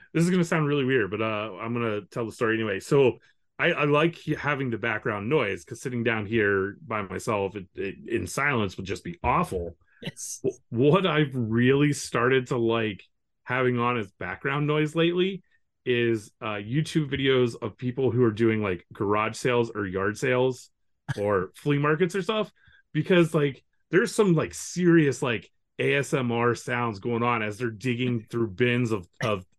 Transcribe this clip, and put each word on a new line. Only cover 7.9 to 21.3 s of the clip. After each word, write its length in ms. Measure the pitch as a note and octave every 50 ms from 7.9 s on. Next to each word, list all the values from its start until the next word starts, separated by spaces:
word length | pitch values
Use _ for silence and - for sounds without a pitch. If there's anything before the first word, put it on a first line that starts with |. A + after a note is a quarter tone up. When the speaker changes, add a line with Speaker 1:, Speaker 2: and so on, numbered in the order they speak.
| F2 D2 -
Speaker 1:
in 200 | - A2+ G#2+ F#2+
silence 500 | F2 - C#3+ C#3 C#3+ C#3 A#2 G#2 F#2 -
would 100 | - G2
just 160 | F#2 G2+ - -
be 140 | F2 E2+ - -
awful. 520 | A#2+ C3 E3 F3 - - F2+ F2 E2+ - _ _ _ _ -
Speaker 2:
Yes. 380 | - - - - - - - -
Speaker 1:
W-, 160 | - - - - _ -
what 380 | A#2+ A2+ C3 D3 D3+ G3 F#3
I've 280 | F3+ D3+ D3+ D3+ C3 C3
really 580 | C3 A#2 G#2+ A2+ A#2 A#2+ B2+ C3+ C#3 D3 D3
started 560 | C#3 - - - - B2 A#2 B2+ C3+ C3 B2+ -
to 100 | C#3 A#2+
like 440 | A#2 A2+ A2+ A2+ A2 A2 G2 - - _ _ _ _ _ _ _ -
having 340 | - B2 C3 B2+ B2+ B2 A#2+
on 180 | A#2+ A#2+ B2
as 160 | A#2 G#2 F2
background 540 | _ - F#2+ F2+ F#2 - - C#3 C#3 D3 D3+
noise 280 | D3 D3+ D3+ D#3 D3 D3
lately 480 | E3 E3 E3+ F3 F3+ F3+ F#3+ G3 F#3 _ _ _ _ _ _ _ _ -
is, 440 | B2+ B2 A#2+ A#2+ A#2 A2+ A2 G#2+ - _ -
uh, 140 | A#2+ A2 G#2
YouTube 540 | G2+ G#2 G#2+ B2 D#3 D#3 - - D#3+ D3+ C3+
videos 460 | C#3 C3+ C3+ C3 C3+ B2+ B2 A#2 A#2+ -
of 160 | - G#2+ -
people 340 | - B2+ B2 B2 C3+ C3+ A#2+
who 120 | A2 B2
are 80 | B2 A2+
doing, 320 | G#2 G2+ A2+ A2+ A2 G#2+
like, 240 | G#2 G2 F2+ E2+ - -
garage 440 | - - G#2+ G2 G#2 G#2+ G#2+ A2 A2+
sales 340 | - - C3 B2 A#2+ A#2 A2+ -
or 120 | G#2 G#2
yard 300 | F#2+ F2+ F#2+ G2 G#2 G#2+
sales 540 | - D3 C3 B2+ B2+ B2+ C3 B2+ - - _ _ _ _ _ _ _ - - - G#2
or 320 | G2+ G#2